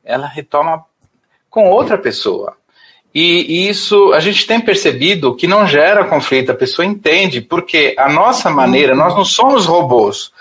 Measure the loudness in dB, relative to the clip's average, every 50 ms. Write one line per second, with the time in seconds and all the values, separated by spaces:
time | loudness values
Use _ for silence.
0 | -10 -6 -6 -6 -6 -8 -12 -14 -10 _ -2 -2 -2 -2 -4 -6 -10 _ _ _
1 | _ _ _ _ _ _ _ _ _ _ 0 2 4 4 4 2 2 0 -2 -4
2 | -4 -4 -6 -6 -6 -6 -6 -6 -8 -12 -14 _ _ _ _ _ _ _ _ _
3 | _ _ -4 -2 0 0 0 0 -2 -2 -4 -2 -2 -2 -4 -4 -2 0 2 4
4 | 4 4 4 2 2 0 -2 -2 -2 -2 -2 -2 0 -2 -2 0 0 -2 -2 0
5 | -2 -2 -2 0 -2 -2 -2 -2 -2 0 2 2 2 2 2 2 4 4 4 2
6 | 2 0 0 -2 -2 0 -2 -2 0 -2 -2 -2 -2 -4 -2 -4 -4 -4 -4 -4
7 | -2 0 0 0 0 -2 -4 -6 -8 -6 -6 -6 -4 -2 -2 0 0 0 0 0
8 | 0 0 2 2 2 2 0 0 -2 -2 0 0 2 2 2 2 2 2 2 2
9 | 2 2 2 0 -2 0 0 0 2 2 2 2 2 2 0 0 2 2 2 2
10 | 2 0 -2 -6 -12 -16 _ -20